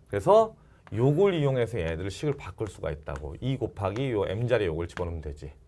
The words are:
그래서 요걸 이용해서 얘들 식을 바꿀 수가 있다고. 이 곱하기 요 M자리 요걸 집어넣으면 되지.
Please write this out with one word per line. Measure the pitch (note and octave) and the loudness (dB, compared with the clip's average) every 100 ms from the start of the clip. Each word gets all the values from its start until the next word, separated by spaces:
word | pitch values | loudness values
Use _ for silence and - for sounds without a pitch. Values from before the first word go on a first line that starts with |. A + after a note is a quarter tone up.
| - | -6
그래서 | G2+ D3 G#3+ A3 - - - - | -2 6 6 6 -2 -20 -20 -8
요걸 | G2+ C3 D3 G3+ | 2 4 6 4
이용해서 | E3+ C#3+ C3 A2+ A#2 | 4 2 2 0 0
얘들 | E2 E2 F#2+ | -2 -2 -4
식을 | - D3+ C3+ | -4 -4 -4
바꿀 | F#2 - G#2+ | -6 -8 -8
수가 | - E2 | -6 -6
있다고. | D2+ - D2 D2+ - | -6 -8 -8 -8 -6
이 | B2 C3+ | -4 -2
곱하기 | A2 - G2 G2+ C3+ | -4 -2 -4 -2 -2
요 | G#2+ F2+ | 0 0
M자리 | G2 A#2+ A#2 F#2 | 0 2 2 2
요걸 | D#2+ E2+ | -2 -4
집어넣으면 | - F2 E2+ | -6 -6 -6
되지. | D2 D2 D2+ - | -8 -10 -12 -16